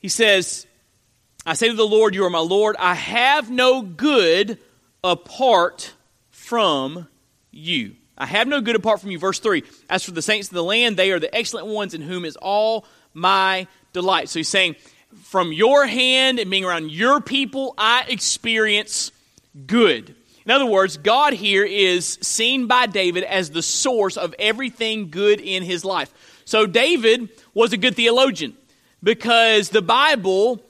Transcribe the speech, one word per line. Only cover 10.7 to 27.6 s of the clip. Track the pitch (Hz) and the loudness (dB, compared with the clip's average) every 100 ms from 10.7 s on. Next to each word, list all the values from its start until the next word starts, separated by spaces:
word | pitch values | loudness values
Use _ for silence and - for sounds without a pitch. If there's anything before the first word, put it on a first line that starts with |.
| 220 240 190 | 0 0 0
they | 190 | 0
are | 180 | 0
the | 156 | -2
excellent | 226 233 226 190 | -4 -6 -8 -8
ones | 214 202 | -8 -8
in | - | -10
whom | 151 180 | -10 -10
is | 170 - | -10 -10
all | 190 202 220 226 - _ _ | -4 0 0 -2 -8 _ _
my | 156 180 196 185 190 185 _ _ | -2 0 2 2 -2 -6 _ _
delight." | 180 185 175 - | -4 0 0 -2
So | 165 | -6
he's | 175 | -2
saying, | 196 185 156 - _ _ - | 0 0 -2 -18 _ _ -20
"From | - 190 175 | -4 -2 -2
your | 156 220 285 277 | 2 4 4 2
hand | 226 254 262 262 254 | 0 0 2 2 0
and | 196 | -2
being | 190 | -4
around | 185 170 156 | -2 -6 -6
your | 156 233 285 | -2 2 2
people, | - 277 262 269 269 - | 0 -4 -4 -6 -8 -2
I | 220 240 247 | 0 0 0
experience | 247 - - 226 220 214 208 214 - - _ _ _ _ 147 131 | -6 -4 -4 -2 0 0 0 -2 -8 -8 _ _ _ _ -20 -2
good." | 226 214 120 101 - _ _ 202 | 2 4 2 -6 -20 _ _ 0
In | |
other | 262 254 | 2 2
words, | 196 190 151 | 2 2 0
God | 147 247 294 | 0 2 2
here | 226 202 196 | 0 0 0
is | 202 202 190 180 160 - | 0 2 2 2 -2 -8
seen | - - 226 262 240 | -6 -2 -2 -2 0
by | 247 247 | 2 2
David | 196 185 175 | 0 -2 -2
as | 190 190 170 | -2 -4 -2
the | 156 | -6
source | 160 - 269 240 196 180 | -4 -2 0 0 0 -2
of | 175 - | -8 -2
everything | 208 220 262 - 226 220 185 | -2 -2 -6 -6 -6 -4 -6
good | 165 202 208 | -2 2 2
in | 190 185 | 0 -6
his | 180 175 | -4 -6
life. | 190 180 135 _ - - - | -4 -4 -6 _ -20 -20 -2
So | 220 214 | 0 2
David | 196 277 349 226 247 226 - _ | 2 2 2 2 2 -2 -16 _
was | - | 0